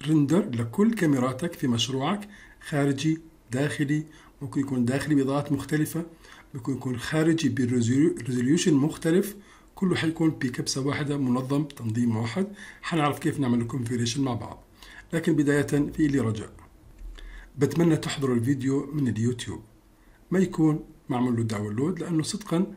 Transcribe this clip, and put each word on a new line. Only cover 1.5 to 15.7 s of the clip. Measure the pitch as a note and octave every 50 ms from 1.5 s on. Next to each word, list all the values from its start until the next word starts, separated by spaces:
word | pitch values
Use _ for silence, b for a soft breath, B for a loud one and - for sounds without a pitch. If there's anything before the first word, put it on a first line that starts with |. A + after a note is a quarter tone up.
| -
في | - D#3 C3
مشروعك، | A#2 A#2 - A#2 B2+ C3 C3+ D#3 G#3 G#3 - B B B B B B B
خارجي، | - - D#3 C#3+ C#3+ C#3+ C3+ C#3 D#3 D#3 D#3+ D#3+ - - - - _ - A#2+
داخلي، | C3 C#3+ D3 - - D3+ C3+ D3+ D3+ D3+ B B B B B B - C#3+
ممكن | A#2+ - D3
يكون | C#3 C#3 C3+ B2+ A#2+
داخلي | A#2 C3 C#3 C#3 D3+ D3+
بإضاءات | C#3 C3+ C3 C#3 C#3+ C#3+ - D3
مختلفة، | C3+ - - D3+ D#3 D#3 D3+ - D#3+ E3+ - B B B B B B B B -
ممكن | C3+ A2+ C#3 C3+
يكون | A#2 - C3 B2 A2+
خارجي | - - D#3 D#3 D#3+ E3+ D#3+ - - B2+
بريزوليوشن | A2+ B2 B2+ A#2+ B2+ B2 A2+ A2+ B2+ C3+ D#3 F3 - - A#2 C3+ B2 B2 A#2+ B2+ D#3+ F3 - F#3+ D3+
مختلف، | C3+ C3+ D#3 - - - D#3+ E3 F#3+ G3+ - - B B B B B B B B
كله | - G3 F#3 E3+
حيكون | - - D#3+ D#3+ - E3 D#3+
بكبسة | - - C#3 B2 A#2 - D3 - - C#3
واحدة، | C3 C#3+ C3+ A#2+ D3+ C#3 D3
منظم، | C#3 C3+ B2+ A#2+ B2+ B2+ B2+ C#3 C#3+ D#3
تنظيم | D3 - - A#2 A2+ A2 A#2+ A#2+ A#2+ A2+
واحد. | A2 A#2 A2+ - F#3 G3 G3+ B B B B B B B
حنعرف | - F3 D#3+ D3 D3 C#3 -
كيف | - D#3 B2 A#2
نعمل | C#3 B2 A#2+ A#2+
الكونفيجريشن | A#2 A#2 - C3+ A#2 A2+ B2 A2+ A#2 A#2+ - C#3+ C3+
مع | C3 A#2
بعض. | G#2 F#2+ - - - - - B B B B B B B B -
لكن | D#3+ D#3+ F#3 D#3
بداية | D3 D3 C#3+ C#3+ D3 C#3
في | C#3+